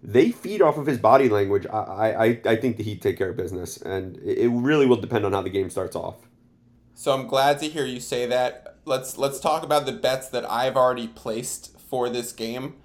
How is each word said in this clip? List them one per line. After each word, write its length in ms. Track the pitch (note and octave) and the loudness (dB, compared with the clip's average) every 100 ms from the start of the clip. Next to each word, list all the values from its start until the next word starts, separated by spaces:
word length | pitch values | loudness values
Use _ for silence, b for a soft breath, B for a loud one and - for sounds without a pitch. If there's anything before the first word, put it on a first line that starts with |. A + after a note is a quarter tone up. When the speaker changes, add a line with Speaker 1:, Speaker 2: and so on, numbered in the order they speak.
Speaker 1:
they 300 | - A2 F3+ | 2 4 4
feed 320 | - F3 G#3 | 2 -8 2
off 160 | E3 D3 | 2 2
of 80 | C#3+ | -2
his 120 | B2 | 2
body 300 | A2 C3 C3 | 6 8 6
language. 380 | G#2 G2 G2+ - | 4 2 0 0
I, 120 | A2 | -4
I, 460 | - F#2+ A2 - | -4 -2 0 4
I, 160 | A2+ A#2 | 2 2
I 120 | - A2 | 0 0
think 200 | B2+ G#2+ | 0 -4
the 80 | |
Heat 180 | G#2+ G#2 | -6 -4
take 160 | G#2 F2 | -2 0
care 120 | F#2+ | -2
of 60 | F2 | -4
business, 420 | F2+ F2+ F2 - | -6 -6 -10 -12
and 380 | - F#2+ F#2+ - | -6 -6 -6 -10
it, 200 | - - | -4 2
it 100 | A#2+ | 2
really 380 | A#2+ B2+ D3+ C3+ | 2 2 4 6
will 100 | A#2 | 4
depend 300 | G2+ A#2 G2+ | 2 0 0
on 60 | |
how 100 | G2 | -2
the 80 | F#2+ | -2
game 200 | G2 F#2 | -4 -4
starts 260 | - F2+ E2 | -4 -6 -6
off. 320 | F2 - - _ _ _ _ _ _ | -10 -12 -20 _ _ _ _ _ _
Speaker 2:
So 180 | - - | -8 -2
I'm 140 | C3+ A#2+ | -2 0
glad 320 | C3+ C#3 C#3+ | 2 4 2
to 100 | D3+ | -2
hear 160 | D#3 | -4
you 140 | C3 B2 | -6 -6
say 280 | - B2+ A#2+ | -6 -4 0
that. 480 | B2 B2+ - - - D#3 | 0 -2 -4 -20 -18 -4
Let's, 320 | C3 - - | -4 -4 -4
let's 220 | C#3 C3 | -2 0
talk 240 | E3 D#3 | -2 -2
about 200 | D#3 D3 | 0 0
the 80 | C3 | 0
bets 360 | A#2 B2+ C3 - | -2 -2 -2 -4
that 200 | A#2+ - | -6 -4
I've 280 | A2+ C3 C3 | -2 0 2
already 320 | B2+ B2 A#2 | 2 2 -8
placed 680 | - B2+ A2+ C3+ - - - | -10 -8 -6 -6 -12 -14 -20
for 300 | - C3 B2 | -8 -4 -2
this 240 | A#2+ A#2+ | -2 -8
game, 440 | - A2+ B2 C#3 - | -8 -8 -8 -10 -14